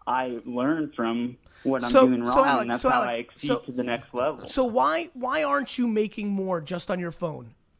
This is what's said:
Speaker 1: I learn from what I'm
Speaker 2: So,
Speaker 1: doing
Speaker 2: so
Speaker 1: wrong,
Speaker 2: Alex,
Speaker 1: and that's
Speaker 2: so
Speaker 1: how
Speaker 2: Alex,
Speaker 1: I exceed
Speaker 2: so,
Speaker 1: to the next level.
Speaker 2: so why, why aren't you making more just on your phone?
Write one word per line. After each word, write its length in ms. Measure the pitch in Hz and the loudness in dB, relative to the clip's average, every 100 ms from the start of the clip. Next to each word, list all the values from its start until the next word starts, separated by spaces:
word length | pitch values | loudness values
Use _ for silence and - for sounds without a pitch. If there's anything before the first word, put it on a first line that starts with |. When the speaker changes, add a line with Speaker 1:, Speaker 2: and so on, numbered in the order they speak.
| - | -4
Speaker 1:
I 340 | 131 127 117 | -2 -2 -6
learn 480 | 123 123 135 160 147 | -6 -2 0 0 -2
from 420 | - 113 117 123 127 _ - | -2 -2 -2 -4 -8 _ -6
what 200 | - 131 | -2 0
I'm 60 | 120 | 4
Speaker 2:
So, 160 | 262 131 | 6 6
Speaker 1:
doing 200 | 123 120 | 4 2
Speaker 2:
so 100 | - | 4
Speaker 1:
wrong, 80 | 277 | 4
Speaker 2:
Alex, 140 | 277 | 2
Speaker 1:
and 80 | 120 | 0
that's 120 | - | 0
Speaker 2:
so 60 | 262 | 2
Speaker 1:
how 120 | 254 | 2
Speaker 2:
Alex, 80 | 123 | 0
Speaker 1:
I 40 | 120 | -4
exceed 300 | 117 - 147 | -8 -8 -2
Speaker 2:
so, 100 | - | -2
Speaker 1:
to 120 | - | -2
the 100 | 123 | -4
next 300 | 123 117 - | -2 -4 -4
level. 340 | 120 139 139 - | -2 -2 -2 -4
Speaker 2:
so 160 | 277 | 0
why, 440 | 247 233 277 330 349 | 0 2 2 0 -4
why 280 | 254 247 302 | -6 -4 -2
aren't 340 | 294 285 254 - | 0 0 -2 -2
you 80 | 240 | 0
making 420 | 214 214 - 208 | 2 0 -2 -4
more 320 | 196 190 170 | -2 0 -2
just 300 | 147 175 - | -4 -6 -4
on 80 | 185 | -4
your 140 | 170 | -4
phone? 420 | - 170 131 117 - _ _ | -6 -6 -6 -14 -20 _ _